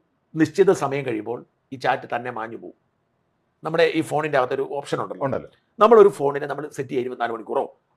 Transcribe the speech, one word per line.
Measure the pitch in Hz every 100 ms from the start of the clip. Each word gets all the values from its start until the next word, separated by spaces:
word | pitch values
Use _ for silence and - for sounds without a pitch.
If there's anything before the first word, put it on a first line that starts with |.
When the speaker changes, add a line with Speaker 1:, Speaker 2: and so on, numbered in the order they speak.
| _ _ _ 156
Speaker 1:
നിശ്ചിത | 151 175 190
സമയം | 190 139 139 127
കഴിയുമ്പോൾ | 110 107 120 - _ _
ഈ | 135
ചാറ്റ് | 127 135 139 123
തന്നെ | 123
മാഞ്ഞു | 117 113 107
പോകും. | 90 - _ _ _ _ _ _ _ _
നമ്മുടെ | 160 165
ഈ | 160 160
ഫോണിന്റെ | 151 143 151 143
അകത്തൊരു | 127 135 135
ഓപ്ഷൻ | 143 139 147
ഉണ്ടല്ലോ. | 104 92 139
Speaker 2:
ഉണ്ടല്ലോ. | 101 - _ _ -
Speaker 1:
നമ്മളൊരു | 214 233 202
ഫോണിനെ | - 143 139 143
നമ്മൾ | 143 147
സെറ്റ് | 147 131
ചെയ്ത് | 139
ഇരുപത്തിനാല് | 123 123 117
മണിക്കൂറോ | 113 104 135 117 - _